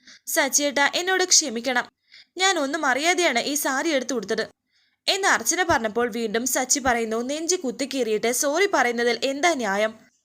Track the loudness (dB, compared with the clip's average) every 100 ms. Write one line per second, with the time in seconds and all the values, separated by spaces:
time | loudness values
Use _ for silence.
0 | -20 -18 -4 -2 2 2 0 2 0 0
1 | 0 0 4 2 2 -2 -2 -2 -4 _
2 | _ -20 -12 0 2 2 0 0 0 2
3 | 2 2 2 2 -2 -2 -2 0 0 0
4 | -2 -4 -4 -4 -6 _ _ _ _ _
5 | -4 0 2 2 2 0 2 2 0 -2
6 | -2 -2 -2 -2 -2 -2 0 0 0 0
7 | -2 -4 -4 -4 -2 -2 -2 -4 -4 -2
8 | -2 0 0 0 0 2 2 2 2 2
9 | 0 0 -2 0 0 2 0 0 -2 -4
10 | _ _